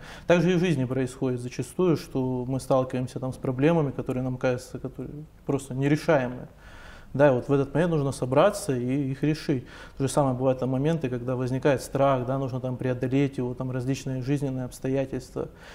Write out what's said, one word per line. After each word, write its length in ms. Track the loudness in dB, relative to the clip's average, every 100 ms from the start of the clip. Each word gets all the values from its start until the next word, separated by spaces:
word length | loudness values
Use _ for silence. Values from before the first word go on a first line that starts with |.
| -8 -6 4
Так 140 | 6
же 100 | 6
и 20 |
в 40 | 4
жизни 260 | 4 2
происходит 560 | 0 0 -2 -2 -2 -2
зачастую, 560 | -6 -8 -6 0 2 2
что 500 | 0 -4 -2 -2 -2
мы 120 | -4
сталкиваемся 600 | 2 2 2 -2 -4 -6
там 120 | -8
с 40 | -4
проблемами, 540 | -4 2 4 4 2
которые 320 | -2 -4 -4
нам 160 | -4 -2
кажутся, 400 | 0 -2 -6 -12
которые 320 | -10 -10 -12 -12 -16 -12
просто 300 | -4 -4 -2
нерешаемые. 760 | 0 2 2 4 2 2 -6 -14 -18 -20 -20 -20 -20 -6
Да, 140 | 4 6
и 40 |
вот 160 | 6 2
в 40 |
этот 220 | 2 2
момент 160 | 2 2
нужно 220 | 2 0
собраться 600 | -2 2 4 4 2 -2
и 380 | -2 0 -2 -2
их 140 | 0
решить. 420 | 0 0 -2 -2 -4 -18 -14 -4
То 60 |
же 40 | 0
самое 280 | 2 2 2
бывает 240 | 2 2
там 100 | 0
моменты, 380 | 0 0 0 -2
когда 260 | -4 -4
возникает 480 | -2 -2 0 2 2
страх, 420 | 0 2 4 4
да, 140 | 0 -2
нужно 220 | -2 -4
там 160 | -4 -4
преодолеть 600 | -2 -2 0 2 2 0
его, 140 | -4
там 180 | -4 -4
различные 500 | -4 -2 -4 -4 -4
жизненные 420 | 0 0 0 -4
обстоятельства. 840 | -6 -6 -2 0 -2 -6 -8 -8 -8 -10 -20